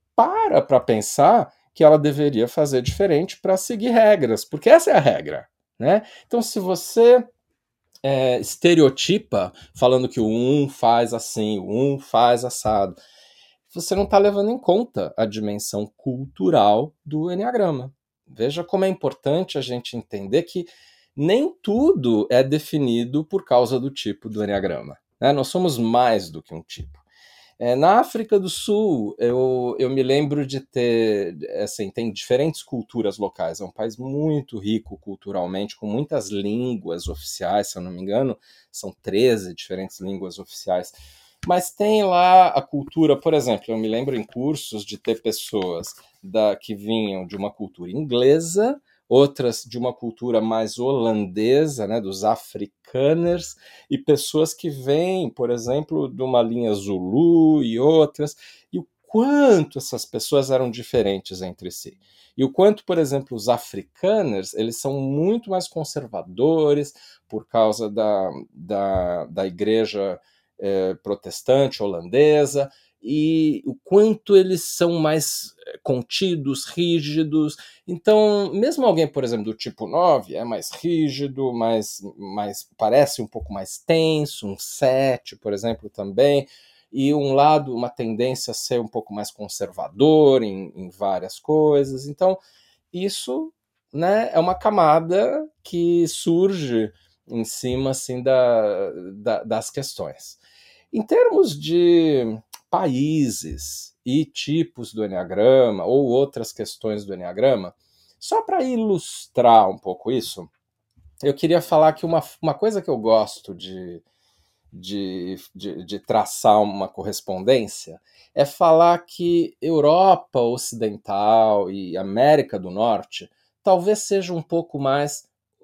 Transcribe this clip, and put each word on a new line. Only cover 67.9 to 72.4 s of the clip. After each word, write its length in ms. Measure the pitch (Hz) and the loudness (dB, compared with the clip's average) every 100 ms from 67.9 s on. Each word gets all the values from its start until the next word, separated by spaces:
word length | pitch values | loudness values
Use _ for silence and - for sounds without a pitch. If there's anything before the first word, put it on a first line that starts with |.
| 104 107 101 95 67 - | -2 0 0 -2 -6 -14
da, 760 | - 87 101 98 95 87 87 67 | -16 -6 -4 -2 -2 -2 -4 -6
da 200 | 87 95 | -6 -6
igreja, 720 | 87 104 113 107 104 98 90 _ _ _ - | -4 0 0 0 -2 -6 -6 _ _ _ -10
eh, 380 | 98 98 92 90 | -4 -2 -2 -4
protestante 800 | 101 101 95 - - 131 139 - | -6 -8 -8 -6 0 2 2 -2
holandesa, 880 | 101 87 87 123 151 151 | -6 -6 -2 4 4 4